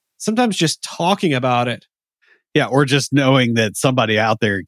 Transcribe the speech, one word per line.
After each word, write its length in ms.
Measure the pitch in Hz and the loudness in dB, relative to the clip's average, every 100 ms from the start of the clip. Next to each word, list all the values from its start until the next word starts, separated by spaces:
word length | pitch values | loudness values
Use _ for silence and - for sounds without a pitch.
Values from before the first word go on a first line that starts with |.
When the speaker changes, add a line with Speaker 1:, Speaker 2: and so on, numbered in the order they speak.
| _ - | _ -10
Speaker 1:
sometimes 380 | - 220 247 190 | -6 0 0 0
just 260 | 160 - | -2 -4
talking 520 | - - 170 196 185 | -10 -4 -2 0 0
about 340 | 131 127 120 123 | 0 0 0 -2
it. 180 | 113 _ _ _ _ _ _ _ | -6 _ _ _ _ _ _ _
Speaker 2:
Yeah, 120 | 151 117 | -2 0
or 160 | 131 143 | 2 2
just 260 | 139 - | 0 0
knowing 420 | 139 135 135 120 | 2 4 4 2
that 220 | 117 110 - | 0 -2 0
somebody 420 | 139 127 110 107 | -2 0 0 0
out 220 | 110 110 | 0 0
there 220 | 107 98 | -2 -4